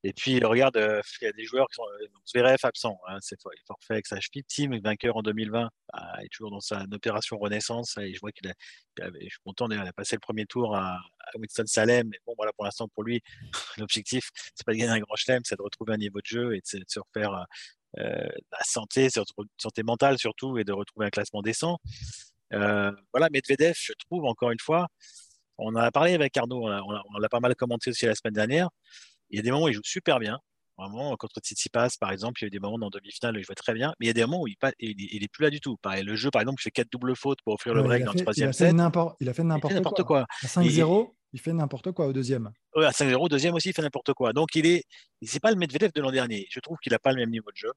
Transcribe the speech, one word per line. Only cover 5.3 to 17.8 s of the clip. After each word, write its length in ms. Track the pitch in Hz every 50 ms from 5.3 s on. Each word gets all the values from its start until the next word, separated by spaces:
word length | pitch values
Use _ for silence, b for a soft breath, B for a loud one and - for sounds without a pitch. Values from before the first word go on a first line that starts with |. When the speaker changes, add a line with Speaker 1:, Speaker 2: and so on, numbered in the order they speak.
Speaker 1:
mille 200 | 104 110 110 107
vingt, 180 | 107 117 117 - _ _ _ - -
bah, 200 | - - 87 90 - 101
est 60 | -
toujours 200 | - - 113 107
dans 100 | 101 98
sa 260 | - - 107 101 98 98
opération 460 | 104 101 - 117 104 104 - - 117
renaissance. 600 | 104 104 104 104 107 - - 117 117 120 - -
Et 140 | 110 101 98
je 80 | 92 -
vois 120 | - 107
qu'il 180 | - - 95 95
a, 40 | 92 B B B B B B _ _
il 60 | - 90
avait, 180 | 92 87 73
je 80 | - -
suis 100 | - - _
content, 220 | 95 98 - 123
d'ailleurs, 180 | 113 107 104 98
il 40 | 92
a 40 | -
passé 220 | - 101 - 120
le 40 | 107
premier 280 | - - 110 107 107
tour 280 | - - 123 120 110 107
à, 200 | 98 95 92 90
à 420 | 90 90 - _ _ - - -
Winston-Salem. 680 | 110 110 104 - - 113 110 - 113 107 117 120 123 117 113
Mais 80 | 104 - _
bon, 80 | - 117
voilà, 160 | - 107 107 -
pour 120 | - 104
l'instant, 220 | 101 - - 117
pour 160 | 107 _ - 107
lui, 180 | 117 120 117 B B B B B B
<laughs> 260 | B B B B B
l'objectif, 540 | - 110 101 - 110 101 - 127 127 - - B B B B B
c'est 100 | - -
pas 60 | -
de 60 | 110
gagner 140 | 110 117 117
un 80 | 113 110
grand 160 | 107 - 107
chelem, 280 | - - - 127 123 117
c'est 100 | - 107
de 60 | -
retrouver 320 | 98 101 - _ 113 110 110
un 40 |
niveau 220 | 107 104 101 98 101
de 60 | -
jeu 300 | - 113 117 120 120 110
et 60 | 95
de 40 | -
se, 120 | - -
de 80 | 98 92
se 120 | - - 104
refaire, 340 | 98 _ _ 110 104 101 98
euh, 680 | 90 90 - - - - - _ _